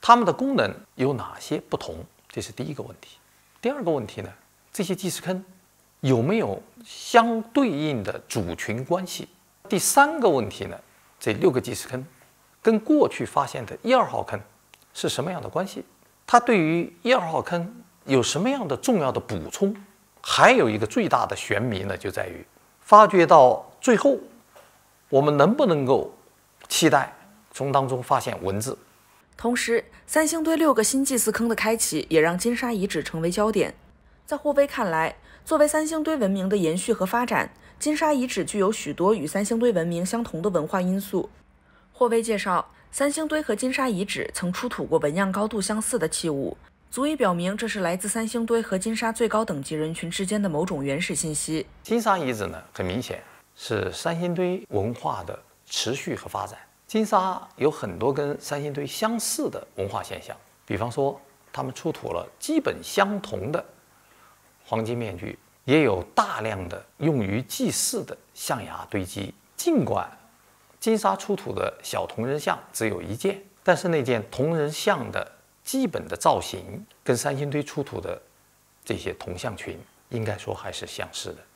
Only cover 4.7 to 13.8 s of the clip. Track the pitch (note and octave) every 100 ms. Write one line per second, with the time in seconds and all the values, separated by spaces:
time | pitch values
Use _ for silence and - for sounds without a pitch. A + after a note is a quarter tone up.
4.7 | - F3+ F#3 F#3+ - - F#3 F#3+ - _
5.7 | _ _ _ C#3 B2+ B2 A3 C#3+ F#2+ -
6.7 | - - - - A#3+ A#3 A3+ A3 - C4
7.7 | C#3+ D#3 C3 G2 - - - F2 E2+ -
8.7 | A2 C3+ E3+ F#3 - - _ _ _ -
9.7 | G3 - - C#4+ D#4+ A#3 C#3 G#2 - G2
10.7 | F2+ - _ _ _ - A2 F3+ B2+ A#2+
11.7 | A#2 - B2+ C#3 - _ _ _ _ -
12.7 | A3 G#3+ D4+ F#3 - A#2+ - C#3+ C#3+ A#2
13.7 | -